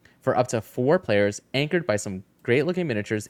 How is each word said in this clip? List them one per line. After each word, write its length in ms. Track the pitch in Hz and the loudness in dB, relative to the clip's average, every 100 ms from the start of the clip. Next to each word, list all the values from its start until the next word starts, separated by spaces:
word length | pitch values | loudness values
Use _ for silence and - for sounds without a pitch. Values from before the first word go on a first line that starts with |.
| _ _ | _ _
for 120 | - | -2
up 120 | 123 123 | 0 0
to 140 | 117 | -2
four 360 | - - 127 180 | -6 -2 0 0
players, 440 | - 104 101 101 _ | 2 2 2 -2 _
anchored 340 | 131 147 175 165 | -2 0 -2 0
by 100 | 104 | -2
some 260 | 104 95 - _ | -4 -10 -12 _
great-looking 440 | - 123 151 180 170 | 0 2 2 -2 -2
miniatures 400 | 107 104 107 | -4 -2 -4